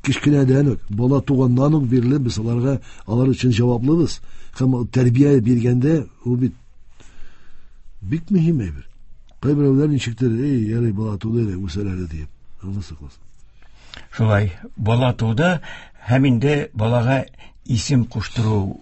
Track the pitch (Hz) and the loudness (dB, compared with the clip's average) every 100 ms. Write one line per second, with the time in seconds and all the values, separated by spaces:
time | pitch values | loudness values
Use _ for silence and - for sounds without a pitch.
0 | - 127 147 143 127 131 143 101 - 104 | -2 0 2 4 4 4 2 0 -4 0
1 | 123 139 - 131 127 123 143 156 127 127 | 2 2 2 2 4 4 4 2 2 2
2 | 120 143 123 107 113 120 127 139 - - | 2 0 0 -2 -2 -2 0 -2 -6 -18
3 | - 117 131 123 127 117 123 120 131 165 | -4 0 2 2 2 2 2 2 2 2
4 | 139 - - - - - 131 123 113 127 | 0 -4 -10 -12 -12 -2 0 0 0 2
5 | 123 120 143 139 110 123 120 123 143 160 | 2 4 6 6 4 2 2 2 2 0
6 | 113 - 123 123 123 - - - - - | -2 -10 -4 0 -2 -4 -20 -20 -20 -20
7 | - - - - - - - - - - | -18 -12 -12 -12 -14 -14 -16 -18 -18 -14
8 | 95 156 165 196 160 156 95 71 - - | -6 -6 0 2 2 0 -2 -8 -14 -20
9 | - - - - 127 147 143 135 151 139 | -20 -20 -20 -4 -2 2 4 4 2 0
10 | 120 110 127 113 143 131 107 117 117 98 | -4 -2 0 0 0 0 0 0 0 -2
11 | 110 101 113 117 110 92 95 95 101 92 | -4 -6 -2 -2 -2 -4 -6 -4 -4 -6
12 | 87 78 73 - - - 95 98 92 76 | -8 -8 -12 -14 -18 -14 -10 -10 -10 -14
13 | 101 - - - - - - - - - | -18 -20 -20 -20 -20 -20 -20 -20 -20 -20
14 | - - 110 104 104 - - - 110 117 | -14 -2 2 2 0 -6 -16 -4 0 2
15 | 127 120 113 113 175 175 - - - - | 2 0 -2 2 2 0 -6 -18 -20 -16
16 | - 117 139 120 139 147 - 107 113 120 | 0 2 4 4 2 0 -2 -4 0 2
17 | 117 135 - - - - - 113 - 135 | 2 0 -2 -16 -20 -20 -4 -2 2 0
18 | 113 110 - - 110 107 98 - | 0 -6 -6 -2 0 0 -2 -8